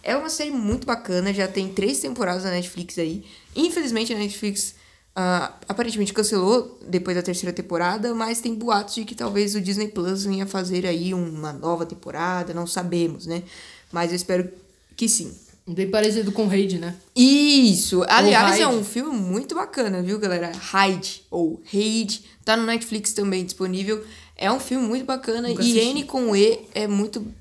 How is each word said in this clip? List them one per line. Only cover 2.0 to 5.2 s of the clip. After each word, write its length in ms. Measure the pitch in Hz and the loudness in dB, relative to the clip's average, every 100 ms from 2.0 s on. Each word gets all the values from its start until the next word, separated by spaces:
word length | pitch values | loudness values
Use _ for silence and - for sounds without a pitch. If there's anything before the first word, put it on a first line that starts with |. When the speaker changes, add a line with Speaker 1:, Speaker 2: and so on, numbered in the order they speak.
| 269 247 190 180 | -2 -4 -2 -2
Speaker 1:
na 60 | 190 | -2
Netflix 440 | 180 180 - 175 - | -2 -4 -8 -10 -4
aí. 260 | 165 180 - - - - | -4 -4 -12 -20 -12 -2
Infelizmente, 560 | 339 349 285 226 226 | 0 0 -2 -2 -2
a 20 | 220 | -2
Netflix, 600 | 208 202 214 202 - - - _ _ | -4 -4 -4 -2 -4 -4 -20 _ _
ah, 360 | - | -2